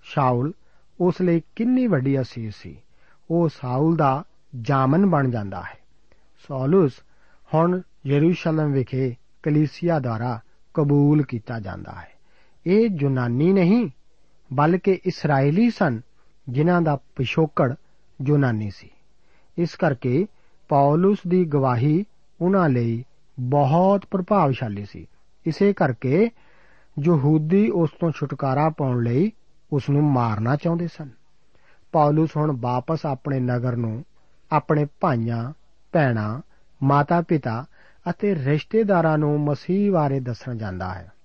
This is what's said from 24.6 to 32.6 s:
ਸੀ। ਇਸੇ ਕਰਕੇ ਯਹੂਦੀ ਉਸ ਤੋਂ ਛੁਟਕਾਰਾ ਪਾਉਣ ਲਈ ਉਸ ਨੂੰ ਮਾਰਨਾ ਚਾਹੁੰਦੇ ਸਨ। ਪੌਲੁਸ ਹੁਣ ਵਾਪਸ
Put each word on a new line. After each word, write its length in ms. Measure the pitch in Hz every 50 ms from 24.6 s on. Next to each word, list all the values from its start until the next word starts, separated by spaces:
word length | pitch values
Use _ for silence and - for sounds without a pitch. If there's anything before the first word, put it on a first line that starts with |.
| - 113 101 101 104
ਸੀ। 220 | 101 - - 90 - - - - - - - -
ਇਸੇ 280 | 165 151 - 196 202 202
ਕਰਕੇ 560 | - 185 143 123 - - 127 131 170 220 233 - - - - - - - - - - _ - - - 143
ਯਹੂਦੀ 640 | 165 175 151 131 147 156 156 151 156 180 196 208 226
ਉਸ 200 | 214 180 170 151 - -
ਤੋਂ 120 | - 170
ਛੁਟਕਾਰਾ 580 | 151 - 151 135 - 135 - 135 117 139 151 160
ਪਾਉਣ 340 | 156 - 147 131 123 120 117
ਲਈ 280 | 117 117 131 175 220 - - - - - - - - -
ਉਸ 160 | 143 - -
ਨੂੰ 140 | 143 143 151
ਮਾਰਨਾ 520 | 151 139 127 120 117 107 101 110 117 139
ਚਾਹੁੰਦੇ 320 | 151 - 175 165 170 175 165
ਸਨ। 220 | - - 156 139 117 - - - - - - - - - - - - - - -
ਪੌਲੁਸ 380 | - 165 151 147 151 151 160 156 - 151
ਹੁਣ 200 | 151 156 147
ਵਾਪਸ 460 | 123